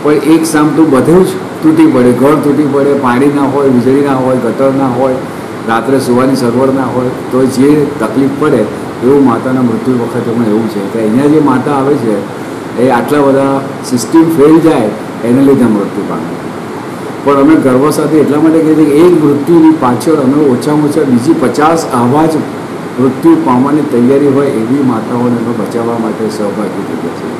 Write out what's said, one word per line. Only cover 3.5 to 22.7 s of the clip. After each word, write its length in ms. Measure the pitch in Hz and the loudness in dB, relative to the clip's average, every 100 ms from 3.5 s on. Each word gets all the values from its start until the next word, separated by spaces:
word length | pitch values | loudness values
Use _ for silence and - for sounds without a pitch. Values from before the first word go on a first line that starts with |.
હોય, 160 | 135 139 | 0 2
વીજળી 360 | 123 120 139 143 | 2 2 0 0
ના 80 | 135 | 0
હોય, 220 | 127 127 | 0 0
ગટર 340 | 113 104 135 135 | -2 -2 0 0
ના 140 | 135 123 | -2 -2
હોય, 200 | 131 131 - - - - - | -2 -2 -6 -12 -12 -10 -4
રાત્રે 320 | 113 113 135 | -2 0 -2
સુવાની 360 | 123 123 131 135 | 2 2 2 0
સગવડ 380 | 123 117 135 135 | 0 0 0 0
ના 120 | 127 117 | -2 -4
હોય, 160 | 123 - - | -4 -6 -4
તો 120 | 127 131 | 0 0
જે 240 | 117 139 151 143 - | 2 2 2 0 -4
તકલીફ 340 | 110 113 135 - | -4 0 -2 0
પડે 220 | 151 127 104 - - - | -2 0 -2 -6 -10 -4
એવું 220 | 117 143 131 | 2 4 2
માતાના 360 | 113 120 131 | 0 -2 -2
મૃત્યુ 340 | 123 110 - 127 | 0 -2 -2 -2
વખતે 360 | 117 120 113 | -2 -4 -4
પણ 180 | 113 113 | -2 0
એવું 180 | 107 113 | 0 -2
છે 120 | 104 98 | -4 -6
કે 40 | 113 | -4
અહીંયા 340 | 107 117 143 | -2 0 2
જે 60 | 156 | 2
માતા 360 | 143 127 120 143 | 2 0 -2 -2
આવે 180 | 135 147 | 0 0
છે 200 | 117 104 - - - - - - | 0 -4 -6 -12 -12 -12 -10 -2
એ 100 | 127 | 0
આટલા 300 | 123 120 147 | 0 0 0
બધા 320 | 139 135 135 139 139 - - | 2 2 0 -2 -4 -10 -4
સિસ્ટમ 360 | 127 117 165 160 - | -4 2 2 2 4
ફેલ 220 | 143 160 | 4 6
જાય 300 | 160 151 110 - - - | 4 2 -2 -4 -10 -8
એને 180 | 113 127 | -2 2
લીધે 260 | 139 127 117 | 4 4 2
મૃત્યુ 360 | 104 95 104 87 | 0 -2 -6 -6
પામે. 240 | 82 82 87 - - - - - - - - | -6 -8 -10 -10 -12 -12 -12 -12 -12 -12 -4
પણ 160 | 131 139 | 0 2
અમે 160 | 139 156 | 4 4
ગર્વ 300 | 131 127 147 | 4 2 2
સાથે 260 | 147 147 156 | 0 0 2
એટલા 240 | 123 147 | 2 2
માટે 180 | 160 160 | 2 2
કહીએ 160 | 156 156 | 2 2
છીએ 140 | 151 | 4
કે 160 | 143 175 | 4 4
એક 80 | 165 | 4
મૃત્યુની 480 | 147 143 - 170 160 156 | 2 0 2 4 4 4
પાછળ 400 | 127 120 - 151 131 | 0 -2 0 0 2
અમે 120 | 147 147 | 2 2
ઓછામાં 400 | 120 147 151 147 | 0 0 0 0
ઓછા 180 | 156 139 | 0 0
બીજી 260 | 120 127 160 | 0 2 0
પચાસ 480 | 127 139 156 165 - | 0 0 0 0 -2
આવા 320 | 127 127 143 160 | -2 0 2 0
જ 180 | 156 - - - | 0 -4 -8 -10